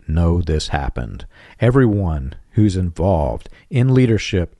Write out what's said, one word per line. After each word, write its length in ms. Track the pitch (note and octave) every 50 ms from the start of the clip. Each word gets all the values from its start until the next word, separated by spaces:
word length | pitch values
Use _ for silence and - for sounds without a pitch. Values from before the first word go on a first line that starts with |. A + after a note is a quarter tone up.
| -
know 360 | - D#2 E2 E2+ E2+ E2+ F2 E2+
this 260 | D#2+ D#2 D2+ - -
happened. 580 | - C#2+ C2+ - - B1+ A#1+ G#1+ G1+ - - - _ _ - - - -
Everyone 760 | A2+ A#2+ B2 C#3 B2+ A2+ G2+ G2+ F#2+ E2+ D#2+ C#2+ C2 B1+ - - - _
who's 260 | - A2+ G#2+ G#2 F2+
involved 720 | F#2 F#2 F2 E2 - E2 G2+ F#2 D#2+ D2 B1+ A1+ A1+ - - - - _ -
in 240 | F3 B2 B2+ C3+ C3
leadership 640 | C3 B2+ A2+ A2+ G2 - - - F#2 E2+ - _ _